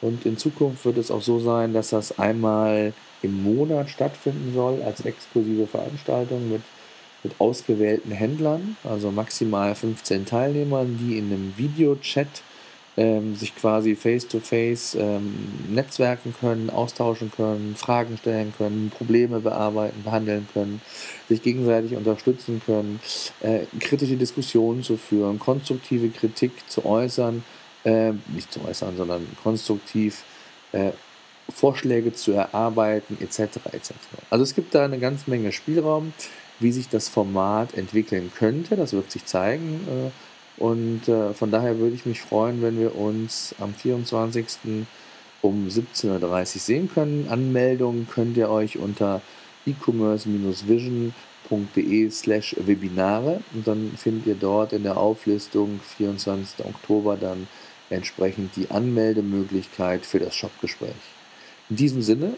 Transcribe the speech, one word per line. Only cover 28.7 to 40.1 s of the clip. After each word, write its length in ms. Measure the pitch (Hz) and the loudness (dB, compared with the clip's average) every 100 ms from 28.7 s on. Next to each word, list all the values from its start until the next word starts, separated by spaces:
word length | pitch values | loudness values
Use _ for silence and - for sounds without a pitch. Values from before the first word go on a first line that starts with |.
| 92 95 90 | -6 -6 -4
sondern 300 | 90 87 85 - | -2 -4 -6 -6
konstruktiv, 840 | 110 110 - 104 - 110 107 104 - - - - - | -2 -2 0 -2 -2 0 0 -2 -16 -20 -20 -20 -6
äh, 200 | 101 98 - - - - - - | -2 0 -2 -12 -20 -20 -20 -16
Vorschläge 600 | - 139 131 127 120 117 | 2 2 4 2 2 2
zu 180 | 113 - | -2 0
erarbeiten, 840 | 101 95 104 113 110 110 107 - 107 | 2 2 2 0 2 2 2 -2 -8
et 120 | 92 | -8
cetera, 420 | - 107 - - | -2 -4 -4 -10
et 100 | - | -10
cetera. 380 | - - - - - | -12 -16 -16 -18 0
Also 120 | 117 | 2
es 120 | 139 | 2
gibt 200 | - 170 | 0 2
da 120 | 156 143 | 2 2
eine 120 | 135 | 2
ganze 300 | 123 139 143 | -2 -2 -2
Menge 240 | 123 107 | 0 0
Spielraum, 600 | 98 - 160 156 156 160 151 - - - - | -4 -2 0 2 0 -2 -10 -14 -16 -20 0
wie 120 | 117 | 2
sich 160 | 123 127 | 2 0
das 220 | 113 - | -2 0
Format 640 | - 98 98 95 107 120 | 0 0 2 2 2 0
entwickeln 580 | - 95 107 110 98 90 | -4 -2 0 0 -2 -4
könnte. 400 | - 110 139 170 | 0 0 0 -2
Das 200 | 208 147 | 0 0
wird 160 | 98 95 | -2 -4
sich 160 | - - | -8 -4
zeigen, 600 | 92 95 139 165 156 185 | -2 0 -2 -4 -6 -4
äh, 240 | 131 131 | -4 -4